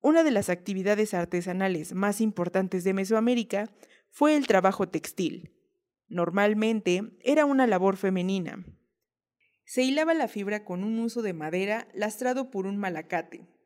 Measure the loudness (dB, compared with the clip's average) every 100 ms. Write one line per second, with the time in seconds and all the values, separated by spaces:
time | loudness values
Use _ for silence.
0 | 6 4 4 2 0 -4 -4 -2 0 2
1 | 2 0 -2 -4 -2 -2 -2 -2 -4 -2
2 | -2 0 -2 0 -2 0 0 -2 -2 -2
3 | 0 2 2 0 0 -4 -4 _ -20 _
4 | _ 2 4 4 4 4 4 0 -2 -4
5 | -8 -4 -4 -4 -16 _ _ _ _ _
6 | _ -2 0 2 2 2 0 0 0 0
7 | -2 _ 2 4 4 4 4 4 2 2
8 | -2 0 0 -2 -4 -10 -16 -20 _ _
9 | _ _ _ _ _ _ -6 -2 0 2
10 | 2 0 0 -4 -6 -6 -6 -6 -4 -2
11 | -4 -4 -4 -4 -4 -4 -2 -4 -6 -6
12 | -6 -2 -2 -2 -4 -6 -4 -4 -4 -6
13 | -4 -6 -6 -18 -20 _